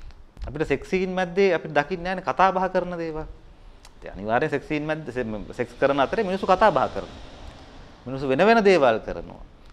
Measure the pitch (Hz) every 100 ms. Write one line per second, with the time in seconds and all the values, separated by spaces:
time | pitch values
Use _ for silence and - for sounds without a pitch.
0 | - - - - - 143 156 139 - 190
1 | 185 185 180 175 196 160 160 147 143 180
2 | 175 190 135 131 190 185 185 185 175 175
3 | 165 156 156 - - - - - - -
4 | 80 87 104 120 151 143 - 151 151 156
5 | 151 120 110 107 87 - 120 - 139 139
6 | 127 - 196 190 208 185 214 143 107 98
7 | 92 - - - - - - - - -
8 | - 135 139 135 202 233 202 180 131 110
9 | 98 85 85 92 - - -